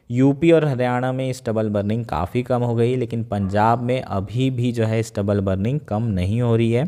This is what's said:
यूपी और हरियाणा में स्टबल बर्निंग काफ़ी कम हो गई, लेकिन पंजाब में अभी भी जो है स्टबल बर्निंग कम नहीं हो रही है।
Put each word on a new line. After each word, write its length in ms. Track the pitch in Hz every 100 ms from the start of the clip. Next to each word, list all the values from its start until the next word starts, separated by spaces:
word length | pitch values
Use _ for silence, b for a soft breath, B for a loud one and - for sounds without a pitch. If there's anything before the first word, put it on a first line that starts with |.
| -
यूपी 420 | 120 135 139 170
और 140 | 165 151
हरियाणा 460 | 123 123 123 127
में 180 | 131 131
स्टबल 360 | 127 120 110 110
बर्निंग 360 | 104 101 113 113
काफ़ी 380 | 78 - 123
कम 180 | 123 123
हो 140 | 120 117
गई, 200 | 117 127
लेकिन 280 | 117 117
पंजाब 580 | 113 104 98 101 110 120
में 200 | 120 127
अभी 480 | - 98 92 117 131
भी 200 | 127 123
जो 140 | 117 110
है 160 | 113
स्टबल 360 | 110 - 101 104
बर्निंग 380 | 95 95 107 147
कम 220 | - 104 117
नहीं 360 | 92 92 113
हो 140 | 120 113
रही 160 | 113
है। 140 | 117